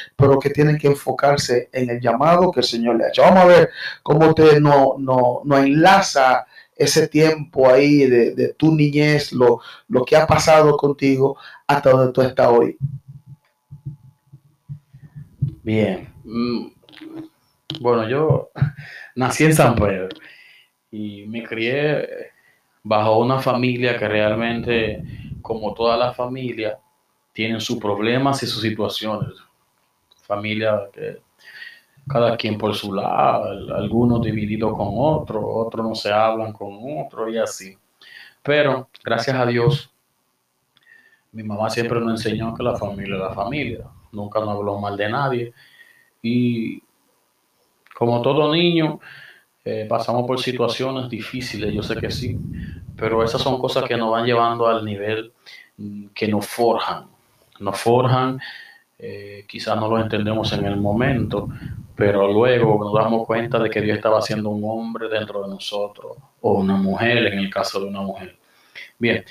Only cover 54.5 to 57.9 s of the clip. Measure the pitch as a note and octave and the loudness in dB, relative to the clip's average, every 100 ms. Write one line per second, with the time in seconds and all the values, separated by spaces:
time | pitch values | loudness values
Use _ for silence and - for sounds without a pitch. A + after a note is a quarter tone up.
54.5 | A#2 A#2 A2+ G#2+ G2+ G#2 A2 A2 _ - | 0 0 0 -4 -6 -6 -6 -8 _ -20
55.5 | - _ - G#2 G#2 G2+ - G#2+ G#2 G2+ | -20 _ -16 -14 -14 -16 -6 -2 -2 -4
56.5 | - A#2+ A2 - F2 - _ _ _ _ | -2 0 0 -4 -8 -12 _ _ _ _
57.5 | - G2+ G2 A#2 | -12 -8 -4 0